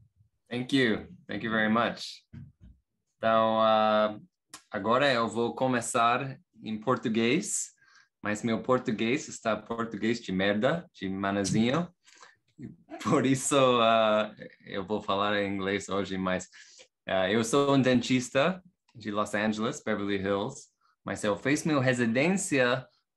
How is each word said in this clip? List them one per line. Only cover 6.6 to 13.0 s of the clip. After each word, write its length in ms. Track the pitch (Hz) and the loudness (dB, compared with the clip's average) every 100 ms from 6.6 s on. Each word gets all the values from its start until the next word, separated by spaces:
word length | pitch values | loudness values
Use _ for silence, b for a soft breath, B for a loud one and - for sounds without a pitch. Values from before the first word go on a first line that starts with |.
em 160 | 113 107 | -8 -6
português, 880 | 131 127 120 110 117 165 - - - _ b b b _ | -2 0 0 2 2 0 -2 -6 -8 _ b b b _
mas 220 | 104 107 | -6 -4
meu 200 | 120 110 | -2 -2
português 640 | - 127 127 107 113 143 - | 0 0 0 -2 -2 -2 -6
está 280 | - 113 | -6 -4
português 640 | 107 - 117 113 98 110 117 | -4 -6 -8 -6 -4 -2 -2
de 120 | - | -4
merda, 580 | 92 101 107 131 170 - | 0 0 2 0 -2 -8
de 160 | - 95 | -10 -8
manezinho. 800 | 95 98 101 95 104 120 156 175 _ B B B B _ - 127 - - - | -4 -2 -2 0 2 2 0 -4 _ B B B B _ -18 -18 -18 -20 -8